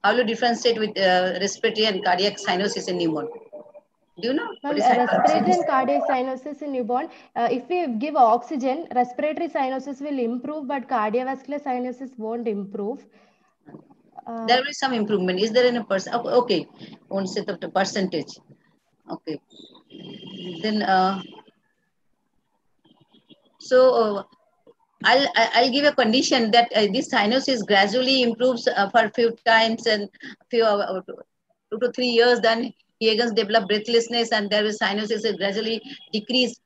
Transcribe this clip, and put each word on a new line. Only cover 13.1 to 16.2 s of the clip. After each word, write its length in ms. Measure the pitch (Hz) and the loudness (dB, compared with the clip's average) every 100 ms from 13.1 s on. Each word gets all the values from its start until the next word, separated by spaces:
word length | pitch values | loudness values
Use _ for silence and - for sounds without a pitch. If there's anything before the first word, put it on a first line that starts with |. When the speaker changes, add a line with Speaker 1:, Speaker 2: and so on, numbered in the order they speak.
| _ _ _ _ _ - - - _ _ - - | _ _ _ _ _ -20 -20 -20 _ _ -20 -14
Speaker 2:
Uh, 180 | 226 226 | -8 2
Speaker 1:
There 120 | 254 | 2
will 80 | 277 | 2
be 80 | |
some 180 | 285 269 | -4 -2
improvement. 480 | 240 208 208 180 180 | -2 0 0 0 0
Is 120 | 214 | 0
there 120 | 226 | 2
any 180 | 247 240 | 2 0
person? 280 | 214 196 - | -2 -4 -2
Okay, 140 | 240 | -6